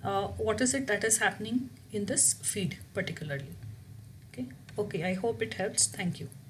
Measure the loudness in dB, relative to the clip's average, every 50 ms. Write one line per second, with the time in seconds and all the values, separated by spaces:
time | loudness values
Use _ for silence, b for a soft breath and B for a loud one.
0 | 0 2 2 2 2 0 -2 0 2 2 4 4 4 4 4 2 2 2 2 2
1 | 4 4 4 6 4 2 2 0 -4 0 0 0 0 -2 -10 -16 -14 -6 -2 -2
2 | 0 2 4 4 6 4 4 2 -2 -2 0 0 0 0 -2 -6 -12 -6 -4 -2
3 | -2 -2 -4 -6 -4 -4 -4 -6 -6 -8 -12 -12 -12 -12 -12 -14 -16 -16 -16 -16
4 | -16 -16 -18 -18 -18 -14 -8 -8 -8 -8 -8 -16 -16 -8 -2 -2 -2 0 0 0
5 | 0 0 0 2 2 0 2 2 -2 -2 0 -2 -2 0 4 4 2 2 2 -2
6 | -2 -2 -2 -2 -8 -10 -12 -16 -18